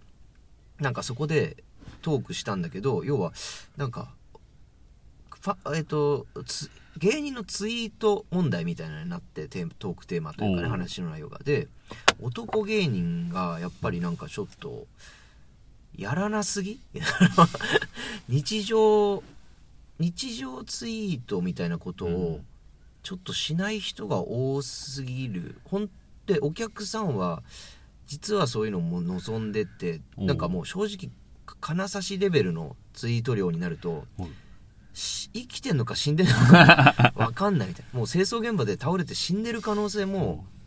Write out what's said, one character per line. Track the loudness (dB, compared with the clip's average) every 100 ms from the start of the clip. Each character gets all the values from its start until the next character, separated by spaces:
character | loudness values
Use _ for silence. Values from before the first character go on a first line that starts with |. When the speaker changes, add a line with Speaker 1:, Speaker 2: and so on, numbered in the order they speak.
| -12 -20 -20 -20 -20 -20 -20 -4
Speaker 1:
な | -4
ん |
か | -2
そ | -4 -4
こ | 0
で | 2 0 -4 -20 -20 -20 -8
ト | -2 -2
ー |
ク | -2 -8
し |
た | -4 -4
ん |
だ | -4
け | -4
ど、 | -2 -2
要 | 0 -2
は、 | -2 -6 -10 -12 -12 -8
な | -6
ん |
か、 | -6 -12 -16 -20 -20 -20 -20 -20 -20 -20 -20 -20 -20 -20 -10
フ | -6
ァ-、 | -6 -4 -4
え |
っ | -2
と、 | 0 2 0 -4 -10 -6
つ-、 | -4 -6 -12 -20 -2
芸 | 0 0
人 | -2
の | -6
ツ | -6 -4 -4
イ | -4 -6
ー |
ト | 0 2 2 0
問 | 0 2
題 | 0 -2
み | -4
た | -8
い |
な | -10
の |
に | -8
な | -8
っ |
て、 | -10 -12 -8
テ | -6 -8
ー-、 | -6
ト | -8
ー | -8
ク | -6
テ | -6
ー |
マ | -6 -4
と | 0
い |
う | 0
か |
ね、 | 0
Speaker 2:
お |
ー。 |
Speaker 1:
話 | -2 -4 -6
の | -8
内 | -8
容 | -12
が。 | -8
で、 | -2 0 -2 -10 -18 -4 0 0
男 | -2 -6 -4 -2
芸 | 0 2 2
人 | 0 -2 -2 -4
が | -4 -4 -4
や | -8
っ | -6
ぱ | -4
り | -2
な | -4
ん | -4
か | -8
ち | -8
ょ |
っ | -10 -10
と、 | -14 -12 -16 -20 -20 -20 -20 -20 -20 -20 -20 -20 -20 -10
や | -4
ら | -2 0
な | 0
す | 0 -2
ぎ？ | -4 -8 -12
<laughs> | -6 -2 6 6 8 6 4 0 0 0 -8 -10 -10 -2
日 | 0 0 -2
常、 | 2 6 6 6 4 0 -6 -18 -20 -20 -20 -20 -14 -2
日 | -2 -2 -6 -8
常 | -8 -10
ツ | -8 -6 -4
イ | -4 -2
ー | -4
ト | -2 -2
み | -2
た | -2 -2
い |
な | -4
こ | -6
と | -6 -2
を、 |
Speaker 2:
う | 0 0 -4
ん。 | -10 -20 -20 -20 -20 -18
Speaker 1:
ち | -12
ょ | -10
っ |
と | -8
し | -6 -2 -2
な | -2
い | -2
人 | -6 -8 -4
が | -2
多 | -2 -2 -2 -2
す | -4 -8 -8 -8
ぎ | -8 -6 -6
る。 | -6 -8 -12
ほ | -6 -4
ん-、 | -4 -8 -20 -6 0
で、 | 2
お | 2
客 | -2 -6 -6 -6
さ | -2
ん | 0 0
は、 | 0 -4 -8 -18 -18 -20 -20 -20 -14
実 | -10 -2 2
は | 2
そ | 0
う | -2
い |
う |
の | 0
も | -2 -2
望 | -2 -4 -4 -4 -2
ん |
で | -2 -4
て、 | -4 -6 -6 -10 -4
Speaker 2:
お |
う。 | 0
Speaker 1:
な |
ん | 0
か | 0
も | -2
う | -4
正 | -4 -4
直、 | -6 -14 -16 -20 -20 -20
か-、 | -10
金 | -4 -2 -2
差 | -4
し | -4 0
レ | 2
ベ | 4
ル | 2
の | 0 -6 -12 -18
ツ | -6 -2
イ | 0
ー |
ト | 0 0
量 | 0
に | 0
な | -2
る | -4
と、 | -6 -6 -8 -12
Speaker 2:
は | -12
い。 | -12 -18 -20 -20 -20 -18
Speaker 1:
し-、 | -10 -8 -6 -8
生 | -10 -10
き | -8
て | -2
ん | 0
の | 0
か | -2
死 | 2
ん | 4
で | 6
ん |
の |
か | 8 12 12 12 12 10 8 6
<laughs> | 4
わ | 0
か | 0 2
ん | 2
な | 0
い |
み | -6
た |
い | -8
な。 | -4
も | 0
う |
清 | 2
掃 | 2 0
現 | 0 0
場 | 0
で |
倒 | 0 0 0
れ | -2
て | -4
死 | -2 -2
ん |
で | -2
る | -2
可 | 0
能 | 0 0
性 | -2 -2
も | 0 -2 -4 -10 -16